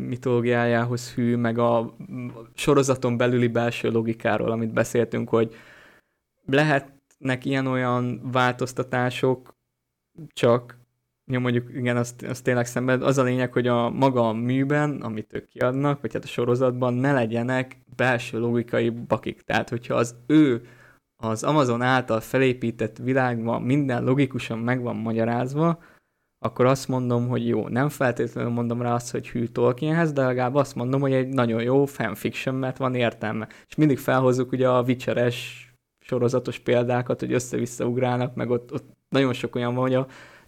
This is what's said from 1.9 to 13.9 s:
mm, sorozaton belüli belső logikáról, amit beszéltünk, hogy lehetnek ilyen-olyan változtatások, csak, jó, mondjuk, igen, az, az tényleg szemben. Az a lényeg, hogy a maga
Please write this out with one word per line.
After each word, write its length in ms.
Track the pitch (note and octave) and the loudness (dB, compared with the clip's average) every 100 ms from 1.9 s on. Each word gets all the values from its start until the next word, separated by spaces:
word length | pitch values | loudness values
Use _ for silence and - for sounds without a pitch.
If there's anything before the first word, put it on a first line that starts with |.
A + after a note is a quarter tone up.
| - - | -8 -14
mm, 160 | B2+ B2 A#2 A2+ | -12 -12 -14 -16
sorozaton 640 | - - C#3+ C3+ B2 B2 A#2+ | -4 2 4 4 2 0 2
belüli 300 | B2 B2 A#2+ | 2 4 2
belső 420 | A#2 A#2 - A#2 | 2 0 -2 0
logikáról, 640 | A2+ A2+ A2+ A2+ G#2+ A#2 | 0 0 -2 0 0 0
amit 220 | A2+ A2+ | -2 -2
beszéltünk, 560 | A#2 A2+ B2 A#2 A#2+ A#2 | 0 0 0 0 -2 0
hogy 260 | A2+ A2+ - - - - _ _ _ _ _ - | 0 0 -4 -20 -20 -20 _ _ _ _ _ 0
lehetnek 1000 | C3+ D3+ C#3 - _ _ _ C3+ B2+ C#3 | 2 4 2 -2 _ _ _ -4 -4 -2
ilyen-olyan 880 | C3+ C3 B2+ B2 B2 B2 B2 C3 | -2 0 0 0 0 -2 -6 -2
változtatások, 1200 | B2+ B2 B2 B2 - B2+ B2+ B2 B2 C3 B2+ - - _ _ _ _ _ - D3+ | 0 2 0 -4 -6 -4 -2 -2 0 0 0 -6 -20 _ _ _ _ _ -18 -16
csak, 500 | - B2 B2 B2 - _ _ _ _ - | 0 2 2 0 -20 _ _ _ _ -6
jó, 140 | B2+ | -4
mondjuk, 300 | B2 A#2+ A#2+ | 0 -2 -4
igen, 240 | C#3+ B2 A#2+ | -4 -2 -2
az, 180 | A#2+ - - | -2 -6 -10
az 140 | B2+ | -6
tényleg 240 | - B2 A#2+ | 0 0 0
szemben. 360 | B2+ B2+ B2+ | -2 0 2
Az 160 | C3 C3+ | 2 2
a 60 | |
lényeg, 300 | B2+ B2+ B2 | 2 0 0
hogy 140 | B2 B2 | 0 2
a 220 | A#2+ | 2
maga 400 | A#2 | 0